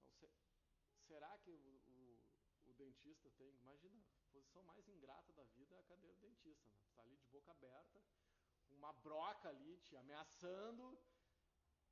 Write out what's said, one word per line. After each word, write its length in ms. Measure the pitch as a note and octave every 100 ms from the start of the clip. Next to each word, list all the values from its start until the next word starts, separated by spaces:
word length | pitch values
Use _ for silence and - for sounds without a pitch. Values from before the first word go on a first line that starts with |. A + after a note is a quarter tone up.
| C3+ -
Então, 140 | D#3
se, 0 | - - - - - - - -
será 280 | D3+ D3+ G3+
que 100 | F#3
o, 60 | D#3+
o, 640 | C3+ C3+ B2+ B2+ B2+ A#2 A#2 A#2 - - B2+
o 60 |
dentista 580 | B2 C3+ B2 D3 D#3 C#3+
tem, 240 | - C3+ C3+
imagina, 440 | B2 C#3+ F#3 A3 G3+ -
a 60 | -
posição 320 | C#3 C3+ F3+
mais 240 | F#3 G3+ G3
ingrata 460 | F#3+ C3 D#3 F3
da 100 | D3+ A#2+
vida 300 | A#2 D3 F3+
é 40 |
a 40 |
cadeira 320 | E3+ F#3 F#3 F#3+
do 60 |
dentista, 480 | G#3 A#3+ D#3+ C#3+ A2+
né? 100 | G2+
Tu 80 | G2+
tá 80 | -
ali 160 | A#2 C3+
de 80 | C3
boca 240 | C#3 C#3+
aberta, 520 | D3+ C3 C3 F3 G3+ G3+ - - - - - -
com 80 | C#3
uma 180 | D3
broca 560 | C#3 D3+ D#3 F#3 G3+ F3
ali 280 | C3+ D3 F3+
te 180 | - C3+
ameaçando, 1000 | C3 D3 D#3 - F3+ F#3+ G#3+ A#3 B3+ B3+ - - - - - - - - -